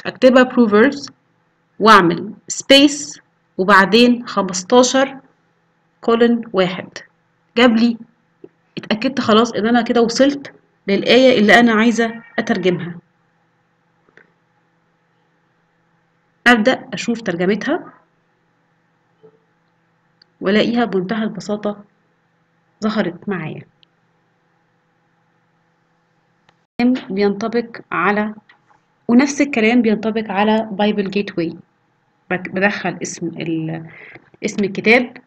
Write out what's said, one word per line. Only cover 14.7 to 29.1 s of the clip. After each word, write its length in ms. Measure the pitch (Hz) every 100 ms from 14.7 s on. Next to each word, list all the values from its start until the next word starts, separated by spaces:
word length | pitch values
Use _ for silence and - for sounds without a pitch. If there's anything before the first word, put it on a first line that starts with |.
| _ _ _ _ _ _ _ _ _ _ _ _ _ _ _ _ _ 240
أبدأ 380 | 240 226 254 -
أشوف 280 | 185 - 226
ترجمتها 720 | - 170 180 214 254 349 - _ _ _ _ _ _ _ _ _ _ _ _ _ - _ _ _ _ _ _ _ _ _ _ -
وألاقيها 440 | 180 214 - 240 233
بمنتهى 380 | 190 180 220
البساطة 600 | 220 190 - 208 208 208 - _ _ _ _ _ _ _ _ -
ظهرت 460 | 214 214 175 175 -
معايا. 320 | 180 156 - - _ _ _ _ _ _ _ _ _ _ _ _ _ _ _ _ _ _ _ _ _ _ _ _ _ _ _ _ _ _ - 247 254 -
بينطبق 560 | 190 202 202 220 240 233 - -
على، 420 | 165 180 208 214 214 _ _ _ _ _ _
ونفس 340 | -